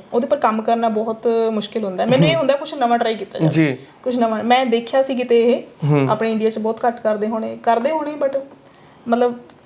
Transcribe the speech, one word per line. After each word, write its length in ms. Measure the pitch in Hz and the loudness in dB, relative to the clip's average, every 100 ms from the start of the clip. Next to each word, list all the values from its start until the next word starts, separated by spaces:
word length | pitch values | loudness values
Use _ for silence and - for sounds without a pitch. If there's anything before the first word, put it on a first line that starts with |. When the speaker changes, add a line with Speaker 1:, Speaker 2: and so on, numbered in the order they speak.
| - | -4
Speaker 1:
ਉਹਦੇ 120 | 233 - | -4 0
ਉੱਪਰ 120 | 285 | 0
ਕੰਮ 240 | 247 220 | 0 0
ਕਰਨਾ 280 | 220 226 233 | 0 0 0
ਬਹੁਤ 380 | 214 220 220 240 226 226 | -2 -4 -4 -2 0 0
ਮੁਸ਼ਕਿਲ 320 | 220 208 226 | -2 -4 -6
ਹੁੰਦਾ 200 | 202 185 | -6 -2
ਹੈ। 60 | 214 | 0
ਮੈਨੂੰ 180 | 254 302 | 4 4
ਇਹ 60 | |
Speaker 2:
ਹੂੰ। 60 | 330 | 2
Speaker 1:
ਹੁੰਦਾ 140 | 269 | 2
ਕੁਛ 200 | 277 294 | 0 -2
ਨਵਾਂ 260 | 302 240 233 | -2 0 2
ਟਰਾਈ 160 | 226 220 | 0 -4
ਕੀਤਾ 240 | 202 - | -8 -2
ਜਾਵੇ। 120 | 160 | 0
Speaker 2:
ਜੀ। 260 | 151 156 127 - - | 2 2 0 -10 -10
Speaker 1:
ਕੁਛ 140 | 254 247 | -6 -2
ਨਵਾਂ। 260 | 233 214 | 0 0
ਮੈਂ 220 | 220 247 262 | 2 2 4
ਦੇਖਿਆ 380 | 233 240 269 | 0 0 0
ਸੀ 120 | 269 254 | 0 -2
ਕਿਤੇ 280 | 247 233 | 2 4
ਇਹ, 180 | 233 240 - - 143 | 4 2 -2 -4 2
Speaker 2:
ਹੂੰ। 200 | 147 135 | 2 2
Speaker 1:
ਆਪਣੇ 220 | 214 226 | 0 0
ਇੰਡੀਆ 180 | 220 220 | 0 0
'ਚ 100 | 220 | -2
ਬਹੁਤ 280 | 214 220 - | -4 -2 -2
ਘੱਟ 120 | - | -2
ਕਰਦੇ 280 | 220 214 208 | -2 -2 -2
ਹੋਣੇ, 300 | 226 220 226 | -4 -6 -4
ਕਰਦੇ 280 | - 233 254 | 0 0 0
ਹੋਣੇ, 220 | 320 294 | -2 -4
but 260 | 302 277 269 269 - - - - - 240 | -4 -2 -4 -8 -14 -20 -20 -20 -16 -2
ਮਤਲਬ 320 | 240 247 240 - - | 0 0 -2 -12 -20